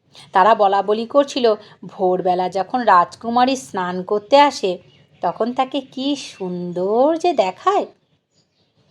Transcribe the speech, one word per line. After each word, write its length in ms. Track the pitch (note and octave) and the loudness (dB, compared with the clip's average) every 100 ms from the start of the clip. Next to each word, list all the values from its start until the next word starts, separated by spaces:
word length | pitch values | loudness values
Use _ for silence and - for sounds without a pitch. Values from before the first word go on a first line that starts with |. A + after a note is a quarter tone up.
| _ - - | _ -20 -4
তারা 240 | F#3+ G3 A3 | 2 4 4
বলাবলি 500 | G3 G3 G3 G#3+ A3+ | 4 2 0 -2 0
করছিল, 480 | C#4+ C#4 - A#3 G#3 - - F#3+ | 0 0 0 0 0 -6 -20 -20
ভোরবেলা 640 | - F#3 F3+ F3+ F3+ F3+ | -4 -2 0 0 -2 -2
যখন 320 | F#3 F#3 B3+ | -4 -4 -2
রাজকুমারী 760 | A3+ F#3 F3 - A3+ A#3 B3+ C4+ | 4 4 4 -4 -4 0 0 0
স্নান 480 | - G3 F3+ F3+ | -6 -8 -6 -6
করতে 360 | F#3 G#3 G#3 C#4 | -4 -6 2 4
আসে, 380 | C#4+ - F#3+ F3 - _ _ _ | 4 2 -4 -6 -10 _ _ _
তখন 320 | F3+ E3+ A3+ | -6 -2 -4
তাকে 280 | B3 C4 C#4+ | -2 -4 -6
কি 340 | C4+ - C4+ C#4 | -8 -8 -4 -6
সুন্দর 1000 | - - F#3 F3+ F3 F3 F#3 A3+ C#4 D#4+ | -8 -12 -10 -8 -8 -6 -4 0 0 0
যে 160 | F4+ | -2
দেখায়। 520 | C#4+ F#3+ - F4+ G4 A3 _ _ _ _ _ _ _ _ _ _ | 0 -2 -2 -2 -2 -2 _ _ _ _ _ _ _ _ _ _